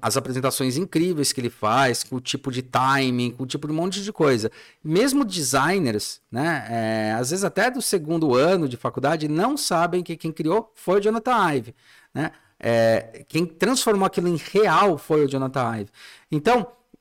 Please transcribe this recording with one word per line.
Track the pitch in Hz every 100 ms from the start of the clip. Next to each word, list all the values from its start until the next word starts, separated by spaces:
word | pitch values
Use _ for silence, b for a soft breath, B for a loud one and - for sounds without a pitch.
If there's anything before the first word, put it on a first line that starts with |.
as | 117 131
apresentações | 127 127 131 - 131 131
incríveis | 185 160 180 156 139
que | -
ele | 120
faz, | - 107 123 131 120
com | - 127
o |
tipo | 127 139 139
de | 123
timing, | 127 123 131 139 131 123 123
com | 120
o | 127
tipo | 147 147
de |
um | 156
monte | 180 196
de | 202
coisa. | - 151 120 107 B B B
Mesmo | 151 170 269 277
designers, | 226 180 127 135 143 196 135 104 - - _
né, | 120 160 151 110
é, | 117 110 110 107 110
às | 127
vezes | 180
até | 196 - 240
do | 254
segundo | - 190 151 165 156
ano | 123 160 190 143
de | 120
faculdade, | 123 123 135 160 151
não | 156 233 294
sabem | - 175 170 180
que | 175
quem | 165 160
criou | 156 156 208 220
foi | _ - 202
o |
Jonathan | 208 226 254 240 175
Ive, | 139 113 b b b b
né? | 131 160 b b _
É, | 117 117 113 110 - - -
quem | 160
transformou | 175 - 196 254 240 202 190
aquilo | - 175
em | 160 -
real | 196 208 160 202 147
foi | - 156
o | 139
Jonathan | 135 131 131 117 113
Ive. | 101 B B B B
Então, | 151 151 247 175 - _ _